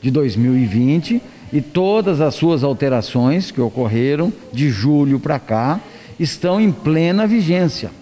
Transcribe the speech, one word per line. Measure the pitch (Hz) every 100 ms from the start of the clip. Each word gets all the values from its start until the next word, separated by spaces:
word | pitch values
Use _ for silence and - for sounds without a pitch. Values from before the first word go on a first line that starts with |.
de | 127
dois | 135 139 101
mil | 123
e | 127 120
vinte | 104 127 160 156 240 - - -
e | 147
todas | 135 - 190 214 196 156
as | 151
suas | - 160 165
alterações | 139 131 139 127 107 127 123 165 190
que | -
ocorreram | 120 127 120 110 131 147 175 220 -
de | 117 143
julho | 104 123 147 143 139
pra | 143 147
cá | - 110 123 175 - - - -
estão | 165 - 175 190
em | 214
plena | 170 151 160 170 190 214
vigência. | 226 170 180 175 - 104 -